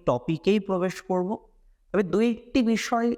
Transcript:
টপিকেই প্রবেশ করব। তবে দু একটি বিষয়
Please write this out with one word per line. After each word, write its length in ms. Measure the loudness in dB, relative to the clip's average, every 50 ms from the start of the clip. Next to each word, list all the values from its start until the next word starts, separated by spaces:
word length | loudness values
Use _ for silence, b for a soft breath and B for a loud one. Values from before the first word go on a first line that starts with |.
| 0
টপিকেই 540 | 0 0 0 0 -2 -4 0 2 2 2 2
প্রবেশ 420 | 0 -2 -2 -2 -2 -2 -4 -6
করব। 340 | -6 -4 -2 -2 -2 -2 -6 -8 -12 _ _ _ _ _ _ _ _ _
তবে 100 | -2 -2
দু 180 | 0 0 0 2
একটি 420 | 2 2 0 -2 -6 -2 0 2
বিষয় 520 | 2 2 2 0 0 -2 -2 0 0 0 -2